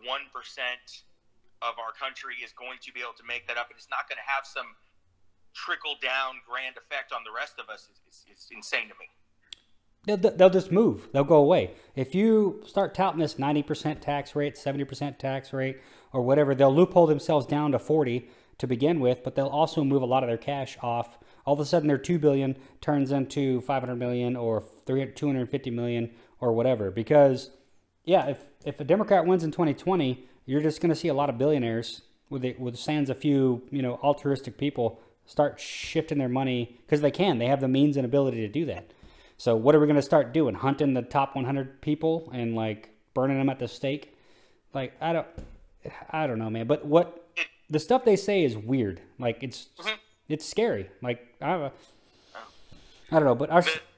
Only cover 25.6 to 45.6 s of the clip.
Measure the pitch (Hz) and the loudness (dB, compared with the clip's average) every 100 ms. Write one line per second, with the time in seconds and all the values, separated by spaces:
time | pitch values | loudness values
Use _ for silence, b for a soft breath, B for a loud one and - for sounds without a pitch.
25.6 | 135 120 120 120 117 B B B 123 117 | -4 -4 -2 -2 -4 B B B 0 2
26.6 | 123 117 98 101 110 147 139 127 - - | 2 2 0 -4 2 6 6 4 -4 -18
27.6 | _ _ _ _ - 180 135 131 - _ | _ _ _ _ 0 2 2 -6 -12 _
28.6 | 147 - 143 196 208 190 165 185 160 147 | -12 -10 0 0 4 2 4 2 0 0
29.6 | 160 135 - 185 135 127 B B - 143 | -2 0 0 0 0 -4 B B -4 0
30.6 | 156 147 175 151 165 135 139 120 143 147 | 0 0 0 0 0 0 -2 0 0 2
31.6 | 117 113 117 - - _ _ 139 127 120 | 0 -2 -6 -12 -20 _ _ -6 -6 -6
32.6 | 123 120 - 151 135 123 151 139 131 120 | -8 -8 -4 -2 -2 -2 0 2 2 0
33.6 | - 139 127 120 143 143 143 135 - - | -4 -4 -4 -2 0 0 -2 -4 -6 -6
34.6 | 143 135 113 - B B _ - 147 - | -4 -2 -2 -4 B B _ 0 0 -2
35.6 | - - - 165 156 143 127 127 131 123 | -12 -12 -6 -6 -2 -2 -2 -2 -2 -2
36.6 | 117 - - 147 147 143 190 123 123 139 | -4 -10 -2 2 2 2 0 2 2 0
37.6 | 131 135 147 139 123 139 135 117 107 143 | 2 4 4 2 2 2 2 0 -4 -4
38.6 | 151 95 - b b b b b 120 110 | -4 -6 -12 b b b b b 0 4
39.6 | 127 156 151 147 139 156 123 151 165 165 | 6 6 6 4 4 2 2 2 0 0
40.6 | 135 139 143 127 117 143 139 139 131 139 | -2 0 0 0 -2 -2 -2 -2 -4 -4
41.6 | 135 - 151 151 160 165 151 127 117 113 | -6 -8 -4 -2 0 -2 -4 -6 -4 -2
42.6 | 110 107 - _ _ 131 131 135 135 135 | -4 -6 -12 _ _ -2 0 2 0 -2
43.6 | 120 - 135 147 - b b b b b | -6 -6 -6 -6 -10 b b b b b
44.6 | _ 135 127 - 156 165 147 - - - | _ -10 -10 -6 -4 -2 -4 -12 -18 -20